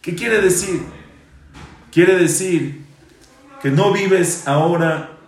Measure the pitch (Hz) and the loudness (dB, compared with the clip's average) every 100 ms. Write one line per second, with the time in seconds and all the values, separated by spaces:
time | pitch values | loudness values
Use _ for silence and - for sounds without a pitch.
0 | - 165 233 220 190 175 196 165 - - | -8 -6 -2 0 2 0 -2 -6 -8 -16
1 | - - _ - - - - - - - | -20 -20 _ -20 -20 -20 -20 -20 -6 2
2 | 175 185 160 151 190 165 - - - - | 4 4 2 0 -2 -2 -4 -10 -20 -20
3 | - _ - - - - 139 139 202 202 | -20 _ -20 -20 -20 -8 -2 2 2 2
4 | 190 185 165 - - 147 165 170 165 156 | 2 2 0 -4 -2 0 2 0 0 -2
5 | - - | -8 -18